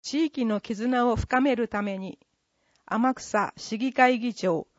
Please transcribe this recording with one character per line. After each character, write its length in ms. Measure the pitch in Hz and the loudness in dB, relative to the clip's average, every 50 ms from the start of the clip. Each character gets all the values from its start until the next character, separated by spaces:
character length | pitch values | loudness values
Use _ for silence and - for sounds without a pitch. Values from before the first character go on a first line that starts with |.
地 240 | _ - - 294 330 | _ -4 -2 0 0
域 200 | 302 - 277 247 | 0 0 -2 0
の 140 | 226 208 202 | 0 0 -2
絆 460 | - - 226 190 220 254 254 247 240 247 | -2 -6 -6 -4 -2 0 2 2 2 2
を 80 | 226 | 2
深 240 | 214 - - 254 254 | 0 0 0 2 2
め 160 | 269 285 254 | 4 4 2
る 100 | 233 240 | 2 -2
た 160 | 214 - 208 | -2 -2 -4
め 160 | 202 202 196 190 | -4 -4 -6 -6
に、 200 | 190 185 - _ _ _ _ _ _ _ _ _ _ _ _ _ _ | -8 -10 -12 _ _ _ _ _ _ _ _ _ _ _ _ _ _
天 260 | - 180 214 240 262 262 | -4 0 2 2 2 0
草 380 | - - - - 208 196 - - | -2 -6 -2 0 0 0 -2 -6
市 200 | - - - 226 | -12 -10 -8 -6
議 160 | 208 247 262 | -2 -2 -2
会 280 | - - 254 254 254 240 | 4 4 4 4 4 2
議 120 | 226 247 208 | -2 -4 -4
長、 340 | - - 185 170 156 - _ _ | -2 0 0 0 0 -4 _ _